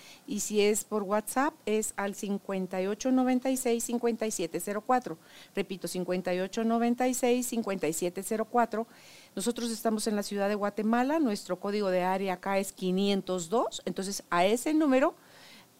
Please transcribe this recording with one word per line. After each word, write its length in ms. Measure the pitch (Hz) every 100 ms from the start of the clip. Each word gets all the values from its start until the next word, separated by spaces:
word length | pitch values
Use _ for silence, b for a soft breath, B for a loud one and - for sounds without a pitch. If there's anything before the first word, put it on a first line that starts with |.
| B B B
Y 140 | 208
si 200 | - 208
es 240 | 208 208 -
por 180 | 214
WhatsApp, 500 | 190 208 214 - 285 311 -
es 260 | 214 214 -
al 180 | 202 190
cincuenta 680 | 202 202 - 196 185 190
y 60 | 185
ocho 240 | 214 269
noventa 400 | 254 254 254 262
y 60 | 262
seis, 260 | 240 233
cincuenta 420 | 226 233 233 226 220
y 60 |
siete 280 | 214 170 165
cero 220 | 202 208
cuatro. 360 | - 254 247 160 B B B
Repito, 340 | - 196 190 170
cincuenta 460 | 185 175 180 185
y 60 | 180
ocho 240 | 190 233
noventa 440 | 226 233 233 240 254
y 60 |
seis, 320 | 247 247 247 247
cincuenta 420 | 233 220 196 151
y 60 |
siete 300 | 165 180 180
cero 240 | 196 220 220
cuatro. 380 | 240 226 214 226 B B B B -
Nosotros 340 | 196 233 233
estamos 380 | 226 226 214 226
en 80 | 208
la 80 |
ciudad 260 | 202 202 202
de 60 | 208
Guatemala, 640 | 202 202 214 233 254 320
nuestro 400 | 269 208 - 180
código 300 | 202 208 196
de 120 | 185
área 300 | 180 190 196 180
acá 220 | 190 196
es 140 | 196
quinientos 800 | - 185 185 202 196 - 185 165
dos, 340 | 226 381 - -
entonces 380 | 180 190 196 -
a 140 | 175 190
ese 280 | 240 -
número 400 | 311 311 254 302 - B B B B B _